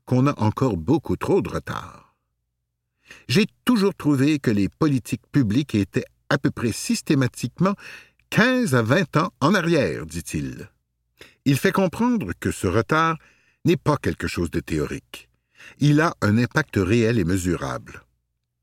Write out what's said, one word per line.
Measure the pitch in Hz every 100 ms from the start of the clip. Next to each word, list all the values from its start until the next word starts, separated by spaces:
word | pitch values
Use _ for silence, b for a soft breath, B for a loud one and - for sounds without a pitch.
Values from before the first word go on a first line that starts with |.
| -
qu'on | 127 139
a | -
encore | 107 - 131 90
beaucoup | 80 151 - 90
trop | - 185
de | 85
retard. | 78 - 55 - - - _ _ _ _ _ _ _ _ _ B B B
J'ai | 156 220 _ -
toujours | 240 196 -
trouvé | 147 139 139 151
que | 127
les | 104 95
politiques | - 160 131 - 120 _
publiques | 147 107 117 156 107
étaient | 98 - - _ -
à | -
peu | 139
près | - 117
systématiquement | - - 233 - 139 123 - 123 - 185 202 B B B B B
quinze | - 240 254 208 127
à |
vingt | 110 165 165 151
ans | 180 -
en | 143
arrière, | 202 165 160 95 64 80
dit-il. | 85 - 82 67 - - _ _ _ _ _ B B -
Il | 139
fait | 196
comprendre | 190 185 - 240 233 98 -
que | 95
ce | - 98
retard | 104 110 160 165 160 b b b b
n'est | 151 180
pas | - 143
quelque | 95 80 85
chose | - 82
de | -
théorique. | - 78 69 - - - - _ _ B B B
Il | 147 147
a | 165 -
un | 101 110
impact | 123 156 - 104
réel | 92 117 113 120
et |
mesurable. | 82 95 90 73 69 64 - - - _ _ _ _ _